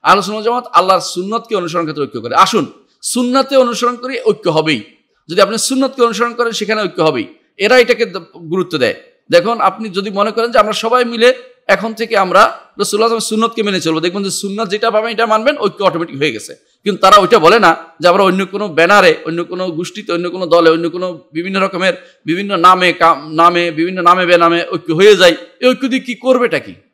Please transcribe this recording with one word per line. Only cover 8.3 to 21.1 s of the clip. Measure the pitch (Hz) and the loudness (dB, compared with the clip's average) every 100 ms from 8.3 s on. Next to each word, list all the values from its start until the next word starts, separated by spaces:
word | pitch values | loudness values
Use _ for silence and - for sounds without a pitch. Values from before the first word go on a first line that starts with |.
| - | -20
গুরুত্ব | 165 185 175 151 | -6 -4 -4 -2
দেয়। | 117 - _ _ _ | -2 -2 _ _ _
দেখুন, | 175 190 233 | 2 2 0
আপনি | 190 190 220 | -2 -2 -8
যদি | 180 202 | -6 -6
মনে | 196 214 | -2 -2
করেন | 214 233 | -2 0
যে | 233 | 2
আমরা | 208 | 0
সবাই | - 226 247 240 | -2 -2 0 0
মিলে | 233 240 254 - _ - | 2 2 2 -10 _ -2
এখন | 185 220 | -2 -2
থেকে | 220 226 214 | -8 -2 -2
আমরা | 180 175 | 2 4
রাসূলুল্লাহ | 220 - _ - | 2 0 _ -8
সাল্লাল্লাহু | 202 208 226 | -4 0 0
আলাইহি | |
ওয়াসাল্লাম | 226 - 214 | -2 -4 -2
সুন্নতকে | 226 226 | -2 -2
মেনে | 202 185 | -4 -2
চলবো, | 160 160 | -2 -2
দেখবেন | 170 196 | -4 -4
যে | 196 | -6
সুন্নাত | 185 202 202 220 | -8 -8 -8 -6
যেটা | 208 226 | -2 0
পাবেন | 214 226 | -2 -2
এটা | 214 226 | -4 0
মানবেন, | 214 233 294 | 0 0 -2
ঐক্য | 208 - | -4 0
অটোমেটিক | 190 160 170 135 | -2 -2 -8 -4
হয়ে | 147 | -4
গেছে। | 110 - - _ _ | -4 -14 -20 _ _
কিন্তু | 202 190 | -6 2
তারা | 190 208 | 4 6
ওইটা | 180 226 | 6 4
বলে | 160 226 | 6 6
না | 185 160 - _ | 4 0 -6 _
যে | 175 | 2
আমরা | 185 | 4
অন্য | 190 185 185 | 2 0 -4
কোনো | 196 208 | -6 -4
ব্যানারে, | 151 170 202 185 156 - | 0 4 6 4 2 -4
অন্য | 165 | -8
কোনো | 170 180 185 | -8 -8 -8
গোষ্ঠীতে, | 160 175 208 - | -8 -10 -12 -6
অন্য | 170 180 | -6 -6
কোনো | 185 175 | -8 2
দলে, | 170 165 | 4 4
অন্য | 165 170 | 2 -2
কোনো | 175 185 | -6 -8